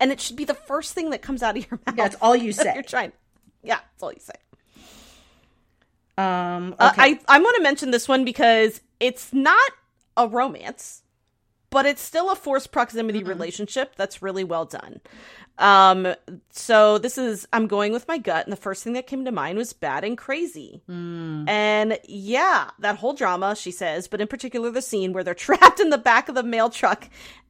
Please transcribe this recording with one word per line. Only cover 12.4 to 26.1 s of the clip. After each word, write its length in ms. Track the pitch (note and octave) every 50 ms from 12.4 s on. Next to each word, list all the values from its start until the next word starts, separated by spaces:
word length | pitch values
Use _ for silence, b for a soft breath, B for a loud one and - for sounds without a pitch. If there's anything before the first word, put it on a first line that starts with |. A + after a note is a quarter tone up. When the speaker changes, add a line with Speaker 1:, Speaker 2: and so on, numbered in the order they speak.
| - C#4+ C4+ C4+ C4+ -
Speaker 1:
proximity 500 | - D4+ B3 A#3+ A3+ A3+ A3+ A3 G3+ G#3+
Speaker 2:
Mm-hmm. 80 | F#3+ F3+
Speaker 1:
relationship 680 | F#3 E3+ E3+ F3 - - G#3 - - C4 C#4 C4+ _
that's 260 | - G3 G3 - -
really 220 | F#3 G3 F#3 F#3+ F#3+
well 200 | E3 E3+ E3 E3
done. 360 | D#3+ - - - - - - - B B B B B B B B B B -
Um, 560 | F3+ G3+ G3 F#3+ F#3+ F#3+ F#3 F#3 F#3 F3+ F3+ - _ - F#3 - _ _
so 480 | - - - - A3+ G#3+ G#3+ G#3+ G#3+ G#3
this 200 | A3 B3 - C4
is, 280 | B3+ A#3 G#3+ F#3 - -
I'm 140 | - A3+ A3
going 260 | G#3 G3+ G3+ G#3 G#3
with 140 | A3 A#3+ - -
my 100 | E4 D4
gut, 260 | G#3+ G3 E3 D#3+ -
and 60 | -
the 40 | G3+
first 260 | - - G3+ F#3+ - -
thing 80 | A#3 A#3+
that 120 | B3+ B3+
came 180 | - C#4 C4 C4
to 80 | B3+
mind 260 | A#3 D#3+ C#3 D#3+ F#3 G#3+
was 140 | B3+ -
Bad 320 | - _ E3+ C#3+ C3 D3+ F3+
and 120 | G#3+ A#3+ -
Crazy. 640 | - - C4+ D#4+ F4 D4 - D3+ B2+ - - - _ -
Speaker 2:
Mm. 600 | F3 F3 F3 E3+ E3+ E3+ E3 D#3+ D#3 D3+ D3+ E3+
Speaker 1:
And 500 | G#3 G#3+ G#3 G#3+ G#3+ G#3+ G#3+ A3 A3 - -
yeah, 680 | - G3+ G3+ G3 G#3 A#3+ C4 F4 F#4+ E4 G3+ C#3 - - _
that 160 | - G#3 G#3
whole 160 | G#3 G#3+ B3+
drama, 420 | D4 - B3 F#3 F3+ F3+ F#3+ G3 A3
she 140 | - - F3+
says, 360 | F3+ - G3 E3 D#3 F3 F#3 -
but 120 | - A3+
in 80 | B3 A3
particular 420 | C#4 A#3+ - B3 B3 A#3+ A3+ A#3+
the 120 | A3+ C4
scene 300 | B3 - A3+ G3+ F#3 F#3
where 120 | F#3 F#3+ F3
they're 100 | F3+ E3+
<laughs> 0 |
trapped 460 | - - - F#4+ - - - - -
in 100 | G4+ D#4+
the 80 | D4 -
back 300 | - B3